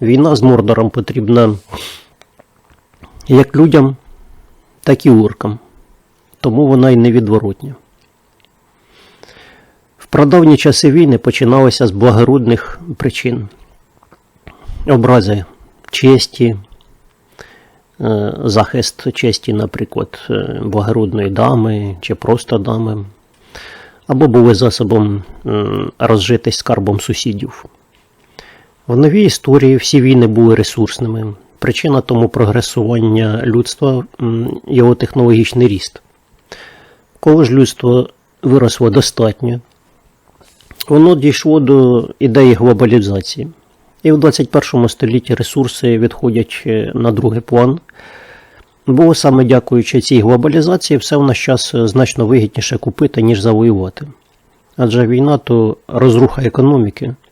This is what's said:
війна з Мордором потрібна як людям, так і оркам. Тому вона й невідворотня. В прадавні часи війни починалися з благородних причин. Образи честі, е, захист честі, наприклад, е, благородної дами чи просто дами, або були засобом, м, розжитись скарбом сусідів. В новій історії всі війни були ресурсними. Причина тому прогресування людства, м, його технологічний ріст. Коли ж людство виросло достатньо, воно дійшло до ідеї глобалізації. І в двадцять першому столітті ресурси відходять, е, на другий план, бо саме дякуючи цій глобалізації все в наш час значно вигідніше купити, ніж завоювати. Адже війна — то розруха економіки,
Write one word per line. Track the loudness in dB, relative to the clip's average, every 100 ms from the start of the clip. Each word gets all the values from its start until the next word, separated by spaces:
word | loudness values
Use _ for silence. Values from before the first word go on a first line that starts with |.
війна | 0 2 2 2
з |
Мордором | 2 2 2 0 -2
потрібна | -4 -8 -6 0 2 2 -2 -12 -18 -18 -20 _ _ _ _ _ _ _ _ _ _ -20 -10 2
як | 2 4 2
людям, | 4 4 2 -2 _ -20 -20 -20 _ _ _ _
так | -2 0 4
і |
оркам. | 4 2 -4 -10 -10 _ _ _ _ _ _ _ _
Тому | -4 0 2
вона | 4 4
й | 4
невідворотня. | 4 2 0 0 -2 -8 -14 -20 _ _ _ _ _ _ _ _ _ _ _ _ _ _ -20 -20 -20 _ _ _ _ _
В | -4
прадавні | 0 2 4 4 4
часи | 2 2 2
війни | 4 2 2
починалися | 0 0 2 2 2 2 -2
з |
благородних | 2 2 4 2 2 0 -2 -4 -16 -14 -8
причин. | -6 -6 -8 -8 -12 _ _ _ _ _ _ _ _ _ -20 -20 -16 -8 -2
Образи | 0 2 2 2 -4 -8 _ _ _ _
честі, | 0 4 4 0 -2 -2 -4 -12 -20 _ _ _ _ _ -20 -20 _ _ _ _ -8
е, | -4 -4 -4 -6
захист | -2 -2 -2 -4 -6 -8 -10
честі, | -4 -4 -4 -4
наприклад, | -6 -6 -8 -10 -8 -10 -12 -8
е, | -6 -6 -8
благородної | -6 -4 -2 -2 -2 -4 -4
дами | -2 0 0 -2 -4 -8 -10
чи | -10
просто | -6 -4 -4 -4 -6
дами, | -4 -6 -6 -8 -12 _ _ _ _ -20 -20 -20 -20 _ -4
або | 0 2
були | 4 4
засобом, | 4 0 -2 -2 0 -2 -4 -10 -14 -8
м, | -6 -6 -6 -10 -4
розжитись | 0 0 0 -2 -2 -6
скарбом | -4 -4 -2 -4
сусідів. | -6 -8 -8 -8 -10 -16 -20 _ _ _ _ _ _ -20 -20 _ _ _ -4
В | 2
новій | 2 4
історії | 0 0 2 4 4 2
всі | 2 2
війни | 4 4 2
були | 4 4
ресурсними. | 4 0 -4 -4 -6 -8 -8 -10 -14 _ -8
Причина | -6 -4 -2 -2
тому | 0 0 0
прогресування | 0 0 -2 -4 -4 -2 -2 0 0 -2 -4
людства, | -2 -2 -4 -4 -2 -2 -6 -8
м, | -6 -4 -6 -10 -4
його | 2 2
технологічний | 2 -2 0 2 2 0 0 0
ріст. | 0 -10 -18 _ _ _ _ _ -20 -20 -20 _ _ _ _
Коли | 2 4
ж | 4
людство | 2 2 0 0 0 -2 _ _ _
виросло | 0 2 2 0 0
достатньо, | 2 0 -2 -4 -2 -6 -8 -12 _ _ _ _ _ _ _ _ _ _ -14 0
воно | 4 4
дійшло | 4 0 -2 0 0
до | 4 4 4 2 -4 -4
ідеї | 0 4 4
глобалізації. | 4 2 2 2 2 0 -4 -8 -12 -14 -16 _ _ _ _
І | 0
в | 2
двадцять | 2 0 -2
першому | -2 -2 0 -2
столітті | -2 -4 -2 -4
ресурси | -6 -4 -4 -4 -4 -2 0
відходять, | -2 -2 -4 -2 -4 -8 -6
е, | -4 -4
на | -4 -2
другий | -2 -2 -4
план, | -2 0 0 -2 _ _ -20 -20 -20 -20 _ _ _ _ -2
бо | 2 2
саме | 2 2 2
дякуючи | 2 2 2 -2 0 -2
цій | 0 2
глобалізації | 4 2 2 0 0 -2 -2 -4
все | -2 0
в |
наш | 0 -2
час | -2 -4 -2
значно | -4 -2 0 -2 -2 0
вигідніше | 0 0 -4 -6 -6
купити, | -6 -4 -4 0
ніж | 0 0
завоювати. | 0 2 2 0 -4 -12 -18 -20 _ _ _ _ _ -4
Адже | -2 0 0
війна — | 0 0 -2
то | 0 0 0 -4 -8
розруха | 0 2 4 2 0
економіки, | -4 0 0 2 -2 -6 -12 -12 _